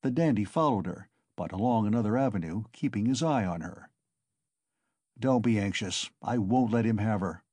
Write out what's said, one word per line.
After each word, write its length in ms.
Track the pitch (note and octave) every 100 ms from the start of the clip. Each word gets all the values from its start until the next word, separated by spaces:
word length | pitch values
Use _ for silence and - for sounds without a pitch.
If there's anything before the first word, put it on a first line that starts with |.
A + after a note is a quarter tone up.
The 100 | C3+
dandy 340 | B2+ E3 A2
followed 420 | G2+ - D#3 A2 F2
her, 240 | - - _ _ -
but 160 | D#2+
along 340 | F2 A#2+ A#2 G#2+
another 300 | A2+ G#2+ A#2+
avenue, 480 | C3+ G2+ E2 F2+ G#2+
keeping 340 | - D3 G#2+ A2
his 160 | B2+
eye 220 | E3 C#3
on 160 | F#2+ E2+
her. 300 | E2 F#2+ - _ _ _ _ _ _ _ _ _ _ _ _ -
"Don't 240 | B2+ B2+
be 180 | A#2 A2
anxious. 500 | G2+ F#2+ G2 - - _
I 160 | - A#2+
won't 340 | F#2+ B2+ A#2+
let 140 | A#2 A2+
him 120 | A2
have 220 | G#2+ G#2
her" 240 | F#2 E2 _